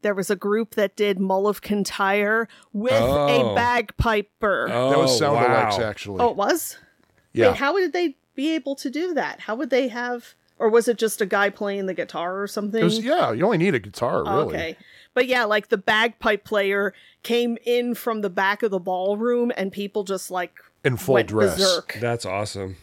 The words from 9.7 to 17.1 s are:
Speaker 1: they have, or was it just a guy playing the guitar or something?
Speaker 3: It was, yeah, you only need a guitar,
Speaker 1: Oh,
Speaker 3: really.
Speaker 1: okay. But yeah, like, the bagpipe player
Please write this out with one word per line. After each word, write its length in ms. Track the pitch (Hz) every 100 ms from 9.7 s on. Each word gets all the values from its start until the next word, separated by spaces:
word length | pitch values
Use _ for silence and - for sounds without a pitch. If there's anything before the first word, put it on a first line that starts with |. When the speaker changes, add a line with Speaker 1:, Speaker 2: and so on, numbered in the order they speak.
Speaker 1:
they 160 | 254 262
have, 480 | 233 240 240 - _ _ _
or 100 | 226
was 200 | 226 233
it 100 | 226
just 220 | 220 -
a 60 | 196
guy 220 | 202 202
playing 360 | 196 202 202 190
the 80 |
guitar 480 | 180 160 160 170 190
or 60 | 202
something? 320 | - 208 220
Speaker 3:
It 40 |
was, 140 | 233 220
yeah, 260 | 226 339 131
you 140 | 113
only 140 | 185 202
need 160 | 185 139
a 20 |
guitar, 460 | 95 - 123 160 -
Speaker 1:
Oh, 120 | - -
Speaker 3:
really. 100 | -
Speaker 1:
okay. 200 | 160 - - - -
But 140 | - 254
yeah, 160 | 254
like, 240 | 220 208 202
the 100 | 214
bagpipe 640 | - 214 233 220 233 208
player 500 | - 208 196 202 202 - -